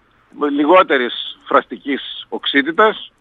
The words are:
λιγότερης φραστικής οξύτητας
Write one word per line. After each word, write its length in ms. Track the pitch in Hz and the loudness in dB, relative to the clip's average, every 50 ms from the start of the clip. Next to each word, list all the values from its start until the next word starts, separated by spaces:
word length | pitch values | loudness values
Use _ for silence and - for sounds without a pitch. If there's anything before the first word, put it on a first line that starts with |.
| _ _ _ _ _ _ - - 147 147 | _ _ _ _ _ _ -8 -4 -4 -2
λιγότερης 600 | 143 143 151 143 180 185 175 143 151 131 123 117 - - - - - _ _ | 0 0 4 6 6 6 6 4 2 0 0 -2 -6 -8 -12 -14 -16 _ _
φραστικής 540 | - 135 135 - - - - - 143 135 117 - - - - - - | 0 0 0 0 -2 -14 -12 -6 -6 -6 -6 -6 -10 -16 -16 -14 -12
οξύτητας 840 | - - - - - 139 135 156 165 190 214 220 196 - - - _ _ | -12 -8 -6 -2 -2 0 -2 -2 0 2 2 2 0 -2 -10 -20 _ _